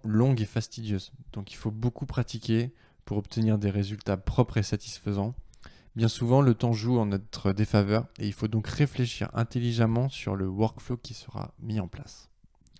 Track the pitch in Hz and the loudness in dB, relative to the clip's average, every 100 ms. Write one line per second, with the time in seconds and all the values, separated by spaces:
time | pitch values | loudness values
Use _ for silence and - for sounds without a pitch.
0 | 110 107 127 123 104 113 - - 110 98 | 0 4 4 2 0 -4 -6 -6 -4 -4
1 | - - - - 98 - 110 107 120 - | -4 -16 -14 -12 -12 -8 -6 -2 -2 -4
2 | 135 - 120 113 - 113 120 - _ _ | -6 -4 -4 -4 0 0 0 -6 _ _
3 | - 104 - - 110 107 101 101 98 104 | -6 -4 -4 0 2 2 2 0 -2 -4
4 | - 95 - - 120 - 101 107 - - | -4 -2 0 2 2 2 0 -2 -6 -10
5 | - 101 104 127 - - - - - 113 | -4 -2 -4 -6 -14 -18 -20 -20 -12 0
6 | 113 - 120 131 135 113 120 110 113 123 | 0 2 4 6 6 6 2 2 2 2
7 | 107 98 101 - 98 95 107 107 101 107 | 2 -2 -4 -2 0 2 4 4 4 2
8 | - - 107 98 110 110 110 - 147 - | 0 -6 -6 -2 -2 -2 -2 0 0 2
9 | 120 - - - 113 127 120 113 113 113 | -2 -2 -4 -2 -2 0 0 2 4 4
10 | 131 - - 98 95 95 110 - - 123 | 0 -2 -4 -2 -2 0 0 0 -8 -8
11 | - 113 - 101 - - 110 110 90 - | -8 -14 -12 -12 -12 -10 -6 -4 -4 -8
12 | 73 - - _ _ _ _ | -16 -20 -20 _ _ _ _